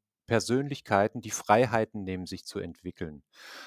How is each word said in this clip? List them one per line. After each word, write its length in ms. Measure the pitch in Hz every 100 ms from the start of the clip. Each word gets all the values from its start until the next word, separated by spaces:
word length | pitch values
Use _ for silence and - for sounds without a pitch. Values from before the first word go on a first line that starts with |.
| _ _ -
Persönlichkeiten 960 | 113 - 123 143 135 - 101 107 123
die 100 | 110
Freiheiten 720 | - - 107 123 113 110 107
nehmen, 220 | 92 92 87
sich 180 | 92 -
zu 120 | 101
entwickeln 600 | 90 - 90 - 82 73 _ - - -